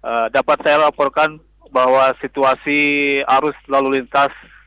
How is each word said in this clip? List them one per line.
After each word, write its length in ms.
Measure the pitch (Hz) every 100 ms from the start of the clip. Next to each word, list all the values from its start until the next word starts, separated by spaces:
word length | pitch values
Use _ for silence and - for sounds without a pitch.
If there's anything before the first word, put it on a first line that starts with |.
eh, 260 | - 117 113
dapat 320 | 135 135 147 156
saya 160 | 147
laporkan 560 | 151 - 139 151 156 156 _ _ _
bahwa 480 | 131 127 131 131 127
situasi 1040 | 135 - 135 131 147 147 147 143 143 139
arus 320 | 139 131 151 139 -
lalu 320 | 139 135 135
lintas 320 | 123 139 139 - - -